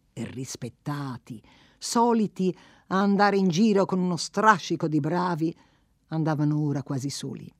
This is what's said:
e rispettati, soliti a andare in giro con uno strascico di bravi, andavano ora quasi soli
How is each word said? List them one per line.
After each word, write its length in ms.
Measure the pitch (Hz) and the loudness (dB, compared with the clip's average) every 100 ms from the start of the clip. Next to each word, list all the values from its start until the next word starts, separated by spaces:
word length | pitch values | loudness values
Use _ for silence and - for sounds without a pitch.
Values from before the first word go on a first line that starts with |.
| _ | _
e 120 | - 113 | -12 -12
rispettati, 1160 | 101 131 - 120 - - 143 139 127 - 113 _ _ _ _ | -10 -12 -10 -12 -12 -8 -8 -8 -10 -14 -18 _ _ _ _
soliti 760 | - 240 233 233 208 - 185 165 - _ _ | -4 2 4 4 0 0 -2 -2 -12 _ _
a 140 | 185 | 0
andare 360 | 202 202 202 196 | 2 4 4 4
in 100 | 190 | 2
giro 380 | 160 226 196 185 | 4 4 4 2
con 120 | 185 | 0
uno 180 | 180 175 | 0 -2
strascico 720 | - - 214 196 - 165 165 | -4 2 4 4 2 -4 -2
di 120 | 156 | -2
bravi, 540 | 147 175 180 170 160 - _ _ _ _ _ | -2 -2 -2 -2 -4 -6 _ _ _ _ _
andavano 500 | 160 156 151 151 151 | -4 -2 0 0 0
ora 240 | 151 143 | -2 -4
quasi 260 | 135 139 139 | -4 -6 -6
soli 420 | - 139 - - _ | -8 -10 -12 -16 _